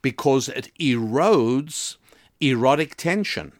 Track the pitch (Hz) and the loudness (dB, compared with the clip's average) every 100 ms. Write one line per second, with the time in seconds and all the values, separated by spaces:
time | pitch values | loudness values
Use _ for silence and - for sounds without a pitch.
0 | 135 - 147 135 131 127 - _ 156 120 | -4 -2 0 2 0 -10 -12 _ 0 0
1 | 113 127 190 190 117 127 151 - - - | 0 0 4 4 4 0 -4 -8 -10 -12
2 | _ _ _ _ 147 120 131 147 151 - | _ _ _ _ 0 2 4 2 0 -4
3 | 165 196 196 - 73 | -2 -2 -2 -6 -10